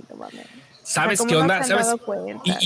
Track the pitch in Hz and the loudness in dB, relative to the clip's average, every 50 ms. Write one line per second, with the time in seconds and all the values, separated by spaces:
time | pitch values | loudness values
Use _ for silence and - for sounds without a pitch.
0 | - - - 53 - - - - - - - 247 - - - - - - - - | -16 -18 -16 -16 -14 -14 -14 -16 -18 -18 -20 -20 -20 -20 -20 -20 -8 -4 -2 0
1 | 160 175 208 190 - 160 165 156 160 165 190 185 175 - 190 202 226 226 233 233 | 2 2 2 2 2 4 4 4 4 4 4 2 2 2 2 2 2 2 0 -2
2 | - - 202 196 180 196 208 220 - 180 185 - - | -2 -6 -6 -6 -6 -8 -10 -6 -4 -4 -2 0 -2